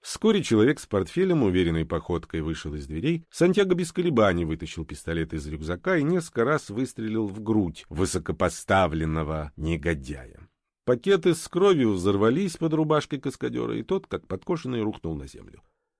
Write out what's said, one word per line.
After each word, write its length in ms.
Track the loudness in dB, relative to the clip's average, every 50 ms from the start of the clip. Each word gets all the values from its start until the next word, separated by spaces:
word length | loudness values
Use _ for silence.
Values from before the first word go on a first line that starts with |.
Вскоре 420 | _ -12 -10 0 2 2 2 2 2
человек 380 | 2 4 6 6 4 4 0
с 40 | -4
портфелем 580 | _ -2 -2 -2 -2 -2 -2 0 2 2 4 4
уверенной 420 | 4 4 4 2 2 2 0 -2
походкой 560 | -2 -4 -6 -4 -4 -4 -4 -4 _ -6 -4
вышел 320 | -4 -4 -6 -6 -8 -10 -10
из 140 | -10 -10
дверей. 360 | -8 -8 -4 -2 -2 -2 -4 -6 _
Сантьяго 420 | 0 2 4 4 4 4 2 2 2
без 200 | 0 0 -4 -4
колебаний 500 | -2 -2 2 4 6 4 4 4 2 0
вытащил 400 | -2 -4 -6 -6 -12 -10 -10 -10
пистолет 500 | -10 -12 -12 -8 -6 -4 -4 -4 -4 -6
из 140 | -8 -8
рюкзака 480 | -8 -10 -8 -6 -6 -6 -4 -2 0 0
и 80 | 2 2
несколько 400 | 0 0 -2 -2 -4 _ 0 0
раз 260 | 0 0 -2 -4 -6
выстрелил 560 | -4 -4 -4 -4 -6 -8 -6 -4 -2 -2 -2
в 160 | -4 -6 -8
грудь 440 | -2 2 2 2 2 0 -4 -10 -16
высокопоставленного 1700 | -10 -2 -2 -2 0 0 -4 -4 -4 -2 0 0 0 0 -4 0 2 4 4 4 4 2 0 0 0 0 -2 -2 -2 -4 -6 -6 -8 _
негодяя. 880 | -6 -4 -4 -4 -2 0 -2 -2 -2 -4 -10 -12 -12 -12 -20 -20 -20 -20 _ _ _ _ _ _ _ _
Пакеты 500 | 0 0 0 2 2 2 4 4 2 2
с 140 | 2 -4
кровью 460 | -6 0 2 4 4 6 6 4 2 2
взорвались 640 | 4 2 2 4 4 4 4 4 2 0 -2 -2
под 160 | -2 -2 0 2
рубашкой 480 | 0 2 2 2 0 0 -2 -8 -6
каскадера, 560 | -6 -8 -6 -4 -6 -4 -4 -4 -4 -4 -4
и 60 | -6 -4
тот, 220 | -4 -4 -4 -4
как 220 | _ -10 -10 _
подкошенный, 540 | _ -10 -10 -4 -4 -4 -4 -4 -6 -4 -2
рухнул 340 | -2 -4 -4 -6 -8 -8 -8
на 100 | -8 -10
землю. 360 | -14 -18 -20 -20 -20 -20 -20 _ _ _ _ _ _ _